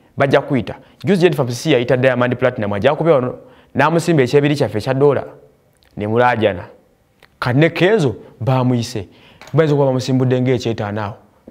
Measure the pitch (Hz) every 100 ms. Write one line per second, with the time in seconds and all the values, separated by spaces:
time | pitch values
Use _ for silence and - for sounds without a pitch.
0 | _ - 135 139 139 135 95 - - _
1 | 147 190 175 147 123 120 160 127 123 127
2 | 127 123 123 120 127 120 101 104 123 156
3 | 165 143 123 - - - _ - 147 165
4 | 170 160 123 143 143 147 95 104 117 131
5 | 143 123 - - - _ _ _ _ -
6 | 104 117 123 117 104 92 - - _ _
7 | _ _ _ _ - 123 160 - 180 220
8 | 139 - - - 117 131 127 123 110 110
9 | 92 - - _ - 139 160 143 139 127
10 | 120 127 131 127 127 123 117 107 104 104
11 | 104 - _ _ -